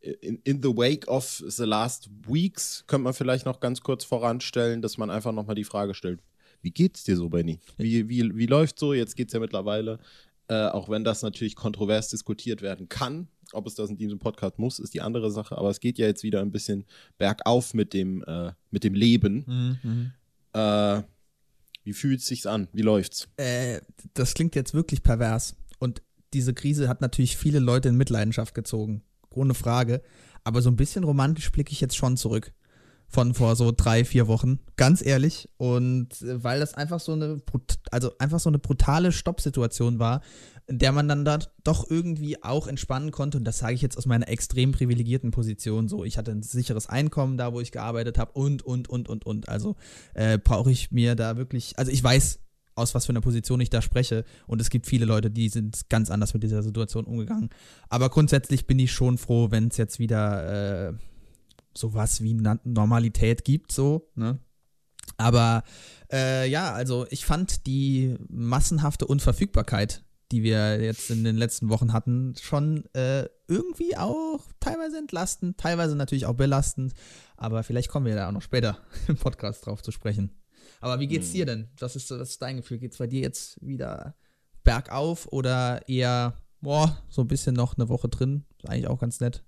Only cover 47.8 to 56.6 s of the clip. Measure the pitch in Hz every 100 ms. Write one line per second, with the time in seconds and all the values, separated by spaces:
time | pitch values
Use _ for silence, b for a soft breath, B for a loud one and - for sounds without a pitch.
47.8 | 110 117 117 113 117 - 139 135 123 127
48.8 | 123 123 - 110 - 107 - 104 196 -
49.8 | B B B - 110 107 - 107 123 127
50.8 | - 123 117 117 113 117 127 127 - -
51.8 | 131 135 123 131 - - - _ _ -
52.8 | 117 123 - 120 117 117 - 127 123 117
53.8 | - 123 127 113 110 B B 113 107 120
54.8 | - 127 113 110 110 110 113 117 107 -
55.8 | - 113 107 101 104 110 107 107